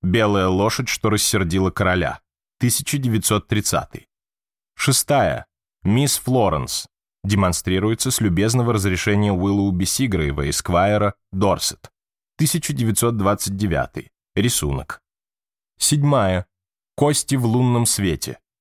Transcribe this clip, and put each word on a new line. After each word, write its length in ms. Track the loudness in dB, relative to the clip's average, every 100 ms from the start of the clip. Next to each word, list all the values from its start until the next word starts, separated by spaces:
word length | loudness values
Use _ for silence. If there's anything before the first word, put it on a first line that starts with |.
Белая 460 | 0 2 2 2 2
лошадь, 400 | 2 2 0 -4
что 220 | -4 0
рассердила 600 | 0 0 0 0 0 0
короля. 500 | 0 0 0 -2 -6 _ _ _ _
Тысяча 400 | -2 0 -2 -4
девятьсот 500 | 0 0 0 -2 -2
тридцатый. 600 | -4 -2 -4 -4 -12 -20 _ _ _ _ _ _
Шестая. 720 | -4 0 0 2 2 2 -2 -8 _ _ _
Мисс 360 | 0 2 2 -2
Флоренс. 680 | 0 2 2 0 -4 -8 -10 _ _ _
Демонстрируется 880 | -2 2 2 0 -2 0 0 -2 -2
с 120 | 0
любезного 500 | 0 2 2 2 0
разрешения 580 | 0 0 0 0 2 2
Уиллоуби 540 | 2 0 2 2 0
Сигрейва, 640 | -2 -2 -2 0 -2 -2 -4
Эсквайра, 680 | -4 0 2 2 2 0 -4 _
Дорсет. 580 | -2 0 0 -4 -8 -16 _ _ _ _ -4
Тысяча 340 | -2 -2 -4
девятьсот 460 | -2 -2 0 0 0
двадцать 380 | 0 0 -4 -4
девятый. 540 | -2 -2 -4 -8 -16 _ _
Рисунок. 680 | -2 0 0 -2 -4 -8 -16 _ _ _ _ _ _ _ -6
Седьмая. 680 | -2 2 2 2 2 0 -4 _ _ _ _ 0
Кости 380 | 0 0 -2
в 100 | 0
лунном 400 | 2 2 2 2
свете. 540 | 0 0 -2 -2 -6 -12 _ _